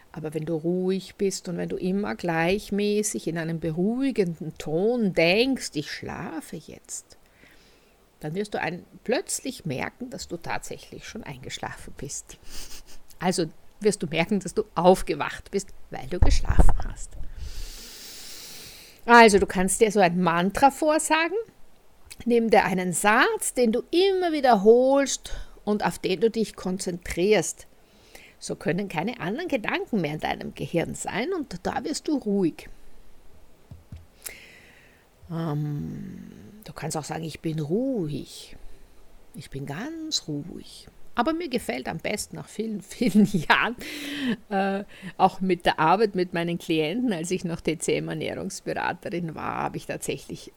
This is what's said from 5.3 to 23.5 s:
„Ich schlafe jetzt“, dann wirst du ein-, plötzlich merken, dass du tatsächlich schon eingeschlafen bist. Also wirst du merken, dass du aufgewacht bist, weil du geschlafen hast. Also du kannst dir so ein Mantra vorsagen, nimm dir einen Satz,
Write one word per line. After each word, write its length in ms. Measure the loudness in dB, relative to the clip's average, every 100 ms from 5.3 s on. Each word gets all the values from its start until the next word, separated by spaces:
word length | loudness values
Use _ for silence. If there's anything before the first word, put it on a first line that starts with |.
| 4 2 0 -4
„Ich 180 | -8 -8
schlafe 640 | -8 -10 -8 -8 -10 -12 -14
jetzt“, 640 | -14 -20 -14 -16 -16 -20 _ _ -20 -20 -20 _ _ _ _ _
dann 140 | -8
wirst 200 | -6 -4
du 60 | -4
ein-, 240 | -4 -6 -12 -12
plötzlich 640 | -2 -2 -2 -8 -8 -8 -6
merken, 420 | -4 -6 -8 -12
dass 180 | -12 -10
du 100 | -10
tatsächlich 680 | -6 -6 -6 -12 -14 -16 -14
schon 180 | -14
eingeschlafen 680 | -12 -14 -12 -10 -10 -12 -14 -14
bist. 420 | -12 -12 -14 -18 -12 -10 -10 -12 -14 -16 -14 -6
Also 280 | -2 0 -2 -6 -20 -4
wirst 220 | -2 0
du 40 | -2
merken, 340 | 0 0 0
dass 140 | -2
du 100 | -4 -4
aufgewacht 760 | 4 6 6 4 -4 -4 -8 -8
bist, 180 | -6 -6 -12 -12
weil 160 | -12 -2
du 100 | 6
geschlafen 560 | 8 8 6 12 12 12 8
hast. 220 | -6 -10 -6 -6 -6 -10 -8 -10 -12 -16 -16 -16 -16 -16 -16 -16 -16 -16 -18 -20 -6 8
Also 320 | 10 12 10
du 80 | 4
kannst 340 | 0 0 4
dir 100 | 4
so 100 | 6
ein 200 | 4 4
Mantra 500 | 2 2 0 4 4
vorsagen, 640 | 4 2 2 2 2 2 -2 -6 -12 -20 -20 -20 -20 -20 -8 2
nimm 240 | 2 6
dir 140 | 4
einen 280 | 4 0 -2
Satz, 640 | 0 4 4 4 0 -4